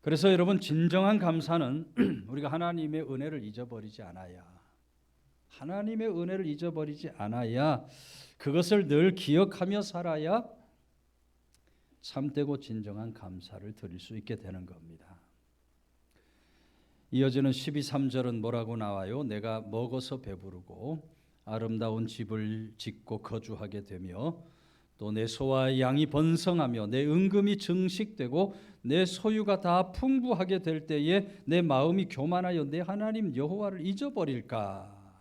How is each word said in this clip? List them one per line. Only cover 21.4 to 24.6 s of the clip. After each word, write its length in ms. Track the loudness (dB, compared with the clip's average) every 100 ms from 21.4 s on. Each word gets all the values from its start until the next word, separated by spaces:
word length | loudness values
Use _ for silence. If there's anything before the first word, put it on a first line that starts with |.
| -8
아름다운 640 | -4 -2 -2 -2 -2 -4
집을 680 | -6 -6 -4 -4 -6 -8 -10
짓고 440 | -12 -12 -10 -8
거주하게 680 | -6 -8 -8 -10 -8 -10 -10
되며 580 | -12 -10 -6 -6 -6 -16 _